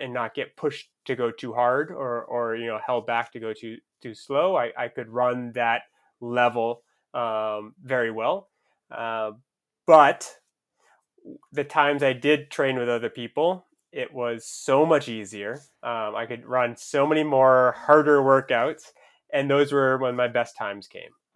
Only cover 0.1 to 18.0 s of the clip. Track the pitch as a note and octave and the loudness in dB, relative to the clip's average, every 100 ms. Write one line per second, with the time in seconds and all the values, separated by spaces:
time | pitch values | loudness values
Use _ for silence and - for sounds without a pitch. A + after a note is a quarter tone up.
0.1 | B2 A2+ - B2+ - D3+ C#3 - _ - | -6 -6 -6 -10 -6 -8 -8 -18 _ -8
1.1 | B2 A#2 A2+ B2+ A2+ B2 C3 D#3+ F3 C3 | -4 -4 -4 -8 -2 0 0 -4 -6 -8
2.1 | A#2+ - A#2+ A#2 A2+ A#2 A2 A#2 B2 A2 | -8 -6 -6 -4 -6 -6 -8 -4 -4 -2
3.1 | A#2 A#2 A#2+ A2 G#2+ A2+ A#2 _ _ B2 | -4 -4 -10 -10 -10 -12 -16 _ _ -18
4.1 | G#2+ - C#3 F3+ F3 A#2+ - A#2+ - A2+ | -16 -4 0 2 0 -2 -6 -10 -8 -8
5.1 | A#2 B2 B2 A#2+ A#2 A#2 A#2 - _ _ | -2 -2 -2 -6 -2 0 -2 -4 _ _
6.1 | - A#2+ B2 A#2+ A#2 A#2 A#2 _ _ _ | -16 -4 2 2 2 -4 -6 _ _ _
7.1 | B2+ A#2 A2 A2 G#2+ G#2+ - B2+ B2+ A#2 | -6 -4 -4 -4 -6 -10 -16 -4 -2 -2
8.1 | A2 A#2 D3 - _ _ _ - A#2+ A2+ | -2 -4 -4 -8 _ _ _ -16 -10 -6
9.1 | A2+ G#2+ G#2+ _ _ _ _ - D#3 C#3+ | -6 -6 -8 _ _ _ _ 8 10 10
10.1 | - - - _ _ _ _ _ _ _ | 6 -6 -16 _ _ _ _ _ _ _
11.1 | _ C#3+ C3+ _ C#3+ C#3+ D#3+ C#3+ C#3+ C#3 | _ -20 -20 _ -6 -2 2 2 4 0
12.1 | B2+ C#3 D3+ C#3 - C3+ B2+ A#2+ A#2+ A2+ | 0 2 0 0 -4 -2 0 -2 -2 -4
13.1 | - A#2 - E3 F#3 _ _ _ C#3+ B2 | -8 -10 -2 -2 -2 _ _ _ -12 -10
14.1 | C3+ A#2+ A2+ - - - C3+ D#3 D3+ A#2+ | -6 -6 -6 -12 -10 0 2 4 2 0
15.1 | A2+ G2 G#2 G2+ C#3 _ _ A#2+ A#2 G#2+ | -10 -10 -12 -10 -12 _ _ -8 -6 -6
16.1 | A2 A#2 A#2 A#2+ B2+ A#2+ A#2 - C#3+ C#3+ | -6 -8 -10 -4 -2 -2 -4 -6 0 2
17.1 | D#3 D3+ C3+ C3 B2+ B2+ - - D3+ | 0 2 4 6 6 4 2 4 6